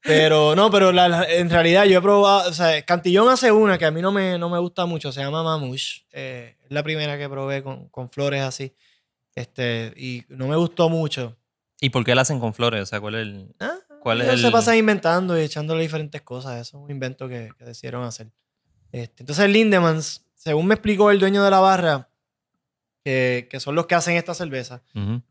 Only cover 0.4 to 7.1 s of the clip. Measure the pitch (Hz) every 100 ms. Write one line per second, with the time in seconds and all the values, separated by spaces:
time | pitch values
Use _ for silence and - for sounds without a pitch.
0.4 | 151 165 214 202 190 180 180 170 170 170
1.4 | 175 170 165 180 202 185 190 202 202 196
2.4 | 180 160 170 151 - 175 180 190 233 254
3.4 | 254 214 214 180 160 160 185 202 190 180
4.4 | 170 175 175 185 175 160 143 131 139 156
5.4 | 165 160 131 127 - - _ 139 135 123
6.4 | 117 _ 120 143 151 156 151